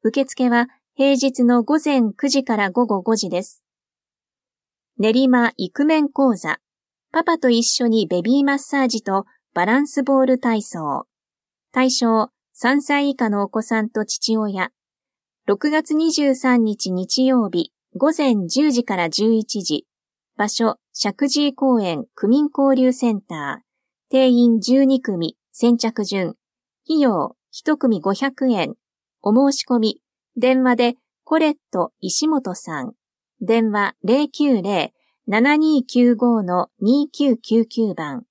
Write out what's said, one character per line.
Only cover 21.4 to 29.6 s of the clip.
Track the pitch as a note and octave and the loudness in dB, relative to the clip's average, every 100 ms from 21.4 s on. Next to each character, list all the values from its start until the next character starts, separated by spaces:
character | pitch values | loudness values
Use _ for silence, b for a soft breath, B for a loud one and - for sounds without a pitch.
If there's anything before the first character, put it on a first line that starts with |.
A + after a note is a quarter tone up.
| C#4+ | -2
井 | |
公 | C4+ C4+ A#3+ | 0 0 2
園 | F#3 D3+ - | 0 -4 -8
区 | - G3+ | -4 0
民 | C4+ D4 | 2 2
交 | - C#4 B3+ | 0 2 4
流 | B3+ | 2
セ | B3+ A#3+ | 0 -2
ン | G#3 | -2
タ | _ D#3+ C#3+ - | _ -10 -10 -10
ー。 | _ _ _ _ _ | _ _ _ _ _
定 | C4 C4 | 2 4
員 | A#3+ A#3+ A3+ | 4 4 2
十 | G#3 C4 | 2 2
二 | C4+ C4+ | 4 0
組、 | C4 F#3 E3 - _ | -2 -4 -6 -8 _
先 | - A#3+ A#3+ | -2 0 2
着 | A3+ A3+ | 0 -4
順。 | G3 G3 F3 - _ _ _ _ | -4 -4 -4 -8 _ _ _ _
費 | - D#4+ | -4 0
用、 | C4+ F#3 C3+ - _ | 2 0 -4 -8 _
一 | - - D4+ | -8 -4 0
組 | C4 G3+ | 0 0
五 | F#3+ | -2
百 | G3 C#4 C4+ C4 | -2 -4 -2 -2
円。 | G#3+ D3+ - _ _ _ _ | 0 -2 -8 _ _ _ _
お | G3+ | 0
申 | A3+ C#4 | 4 2
し | C#4 | 0